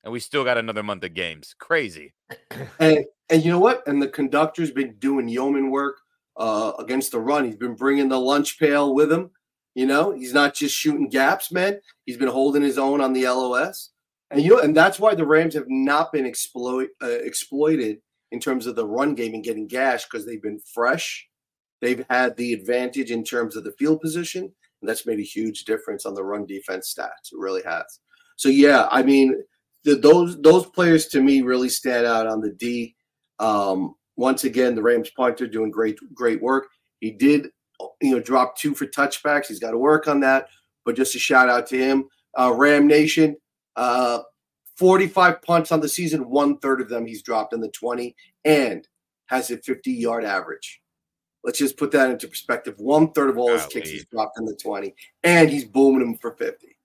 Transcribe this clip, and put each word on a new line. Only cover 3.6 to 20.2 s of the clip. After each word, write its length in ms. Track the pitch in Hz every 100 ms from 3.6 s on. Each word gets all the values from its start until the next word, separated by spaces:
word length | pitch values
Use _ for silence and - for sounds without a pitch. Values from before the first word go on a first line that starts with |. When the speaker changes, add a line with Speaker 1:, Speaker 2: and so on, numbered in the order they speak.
| 214 247 147
Speaker 2:
And 140 | 143
the 60 | 135
conductor's 640 | 151 135 143 156 170 156
been 240 | 131 131 104
doing 280 | 135 139 117
yeoman 420 | 120 139 139 135
work, 280 | 135 139 139 _ _ _ -
uh, 360 | 110 107 110 -
against 320 | 85 131 131
the 80 | 120
run. 260 | 113 147
He's 120 | 123 104
been 180 | 123
bringing 320 | 110 135 139 135
the 100 | 131
lunch 380 | 127 143 143 -
pail 340 | 151 143 143
with 180 | 135 151
him. 200 | 170 185 _ _ _ _
You 100 | 127
know, 260 | 131 143 190
he's 220 | 135 127
not 220 | 139 143
just 200 | - 143
shooting 340 | - 156 147 135
gaps, 420 | 131 135 190 -
man. 300 | 180 190 202 _ _
He's 120 | - 120
been 120 | 131
holding 320 | 127 143 143
his 140 | 143 131
own 240 | 135 143
on 100 | 131
the 120 | 131
L 160 | 127 127
O 120 | 127
S. 340 | 123 170 - - _ _ _ _
And, 100 | 143
you 140 | 160
know, 40 | 240
and 160 | 151
that's 240 | 156 185 196
why 140 | 214
the 120 | 190
Rams 280 | 147 156 165
have 120 | 151 127
not 440 | 131 135 147 -
been 120 | 151
exploit-, 640 | 127 - - 127 123 127 131 _
uh, 60 | 127
exploited 880 | 120 123 - - 139 151 156 110 107 _ _ _
in 80 | 120
terms 260 | 139 127
of 100 | 117
the 100 | 113 104
run 260 | 117 143
game 200 | 127 113
and 100 | 110
getting 240 | 113 107 107
gashed, 420 | 127 135 120 -
'cause 160 | 113